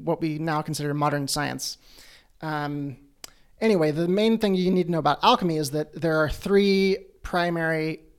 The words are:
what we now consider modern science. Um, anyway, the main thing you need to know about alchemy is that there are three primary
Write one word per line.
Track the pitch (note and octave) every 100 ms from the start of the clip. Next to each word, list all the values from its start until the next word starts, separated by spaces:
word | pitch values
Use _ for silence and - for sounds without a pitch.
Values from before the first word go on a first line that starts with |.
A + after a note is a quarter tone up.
what | D#3+ D#3
we | E3 D3+
now | E3 D3+
consider | D#3 D3 D3
modern | D3 D3 D3 C#3
science. | D3+ C#3 C3 - - - - - - _ _
Um, | D#3 D3+ D3 D3 C#3+ B2 - _ - _ _ _
anyway, | A3 F#3+ D#3
the | D3+ E3+
main | G3 A3 A3+
thing | G#3+ F#3
you | F3+
need | F#3 E3+
to |
know | E3
about | D3 C#3+
alchemy | G#3 B3 F3+ D#3
is | C#3+
that | D3+ D#3 D#3+
there | E3 D#3
are | D3+
three | - E3+ G3+ G3 G3 F#3+ F#3+ - _
primary | - F3+ F3 E3+ D#3+ D#3+ D#3+ D#3 -